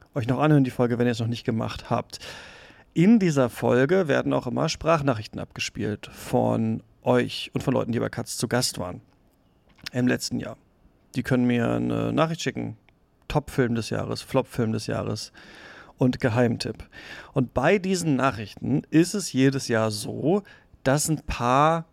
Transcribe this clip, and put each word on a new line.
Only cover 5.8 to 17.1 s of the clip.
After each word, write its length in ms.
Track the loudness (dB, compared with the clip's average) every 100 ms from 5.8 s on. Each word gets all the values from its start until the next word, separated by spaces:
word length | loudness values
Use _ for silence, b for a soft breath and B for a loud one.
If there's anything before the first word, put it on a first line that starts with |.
| -6 -6 -10
von 720 | -16 -2 0 2 0 0 -2 -8 _
euch 480 | 0 2 0 -6 -8
und 120 | -4
von 100 | 0
Leuten, 160 | 0 0
die 80 | -2
bei 120 | -4
Katz 260 | -6 -10 -6
zu 100 | -2
Gast 320 | 0 -2 -4
waren 220 | -10 -10 _ _ _ _ _ _ _ _ -8
im 160 | 0 0
letzten 320 | 0 -4 -6
Jahr. 180 | -8 -12 _ _ _ _ _ -6
Die 60 |
können 240 | 0 2 2
mir 240 | 2 0
eine 420 | 0 -2 -2 -2
Nachricht 280 | 0 0 -2
schicken. 360 | -6 -6 -10 -10 _ _ _ _ _
Top-Film 480 | -4 -2 0 0 0
des 120 | -2
Jahres, 320 | -4 -4 -8
Flop-Film 520 | -2 -2 -2 -2 -2
des 160 | -2 -4
Jahres 420 | -4 -4 -6 -10 B B B B B B _
und 220 | 0 2
Geheimtipp. 680 | 0 2 2 0 -6 -10 -16 B B